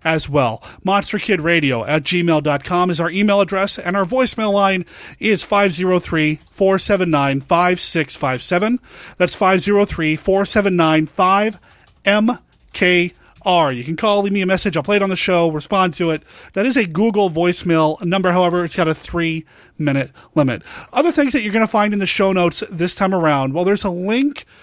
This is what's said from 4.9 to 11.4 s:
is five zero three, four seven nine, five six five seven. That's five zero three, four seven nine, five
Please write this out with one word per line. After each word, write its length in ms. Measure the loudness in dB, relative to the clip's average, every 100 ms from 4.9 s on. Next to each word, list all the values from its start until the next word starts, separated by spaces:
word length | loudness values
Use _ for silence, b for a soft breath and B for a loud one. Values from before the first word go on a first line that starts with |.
| B B B
is 240 | -2 -2
five 320 | 0 2 2
zero 240 | 0 0 0
three, 400 | 0 -2 0 -2 _
four 280 | -2 2 2
seven 320 | 0 0 2
nine, 320 | 2 2 -2
five 360 | 0 2 2 0
six 380 | -2 -4 -4 -4
five 260 | -4 -4
seven. 380 | -2 -2 0 -2 B B B B
That's 160 | -2
five 260 | 2 2 2
zero 240 | 2 2
three, 320 | 2 0 -2 -2
four 300 | 0 0 0
seven 300 | 0 0 2
nine, 300 | 4 4 2
five 540 | 0 2 2